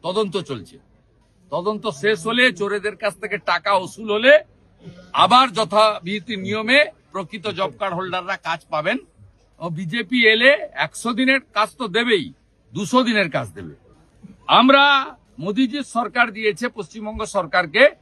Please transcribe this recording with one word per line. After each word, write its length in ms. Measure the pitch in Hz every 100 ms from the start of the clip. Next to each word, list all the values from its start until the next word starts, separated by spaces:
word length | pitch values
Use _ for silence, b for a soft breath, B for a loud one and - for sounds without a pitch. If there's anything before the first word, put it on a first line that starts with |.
তদন্ত 340 | 165 190 214 185
চলছে। 420 | 135 123 90 - _ _ _ _ _ _ _
তদন্ত 360 | 147 185 214 220
শেষ 400 | 143 202 214 185
হলে, 240 | 240 247
চোরেদের 440 | 175 202 202 196 202
কাছ 240 | 208 -
থেকে 180 | 208 196
টাকা 360 | - 175 202
উসুল 380 | 214 - - 214
হলে, 280 | 208 240 302 - _ _ _ - - -
আবার 380 | 135 180 247 262
যথাবিহিত 800 | 208 214 202 214 208 175 208 -
নিয়মে 560 | 208 190 214 220 269 294 - _
প্রকৃত 360 | 190 185 214 208
জব 240 | 180 190 -
কার্ড 160 | 196 175
হোল্ডাররা 420 | 185 185 180 190
কাজ 280 | 165 165 _
পাবেন। 280 | 156 156 233 - _ - _ _ _
ও 100 | 170
বিজেপি 580 | 160 180 233 220 247 226
এলে 420 | 220 254 302 -
একশো 400 | 135 156 - 233
দিনের 260 | 233 262 269 _
কাজ 160 | 208 214 -
তো 100 | 233
দেবেই, 460 | 196 240 208 131 - _ _ _
দুশো 300 | 135 196 247
দিনের 260 | 240 220 175
কাজ 220 | 135 113
দেবে। 220 | 80 85 71 _ _ _ _ - - -
আমরা, 680 | - 254 277 285 277 269 - _ -
মোদীজির 440 | 175 208 262 285
সরকার 480 | 262 233 233 240 233
দিয়েছে 380 | 208 214 208 240
পশ্চিমবঙ্গ 560 | 233 180 220 214 220 220
সরকারকে 640 | 202 165 185 170 175 285 -